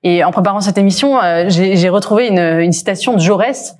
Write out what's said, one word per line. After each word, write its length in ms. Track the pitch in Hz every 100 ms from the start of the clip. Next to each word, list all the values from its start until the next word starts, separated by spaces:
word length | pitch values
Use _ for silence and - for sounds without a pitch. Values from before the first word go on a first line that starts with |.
| 180
Et 160 | 175
en 60 | 180
préparant 320 | 180 196 202
cette 160 | 196 196
émission, 420 | 196 185 277 269
euh, 260 | 180 170 175
j'ai, 280 | 175 190 190
j'ai 120 | 180
retrouvé 380 | 190 202 214 247
une, 100 | 190
une 340 | 165 165 170
citation 440 | 165 - 190 - 220
de 40 |
Jaurès 560 | 165 202 226 277 -